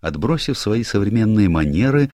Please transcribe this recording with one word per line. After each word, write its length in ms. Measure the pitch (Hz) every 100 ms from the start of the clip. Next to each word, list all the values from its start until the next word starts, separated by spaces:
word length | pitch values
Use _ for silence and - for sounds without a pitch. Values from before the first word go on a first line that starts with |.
Отбросив 560 | 80 76 104 156 - 104
свои 260 | - 110
современные 640 | 117 101 101 113 107 107 98
манеры 600 | 80 76 73 131 143 139